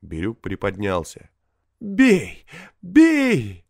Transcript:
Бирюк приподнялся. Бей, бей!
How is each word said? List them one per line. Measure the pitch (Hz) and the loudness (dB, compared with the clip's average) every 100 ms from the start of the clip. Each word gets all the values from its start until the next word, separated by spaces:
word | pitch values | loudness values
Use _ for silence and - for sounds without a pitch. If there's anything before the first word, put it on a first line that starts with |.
Бирюк | 80 80 90 113 | -14 -8 -8 -8
приподнялся. | - 98 101 95 101 92 80 - - _ _ _ _ _ | -12 -6 -6 -4 -4 -4 -6 -14 -20 _ _ _ _ _
Бей, | 220 196 262 196 127 - _ - - _ | -14 0 4 4 0 -16 _ -20 -20 _
бей! | 180 185 320 311 262 214 107 92 | -2 4 6 4 0 0 -4 -12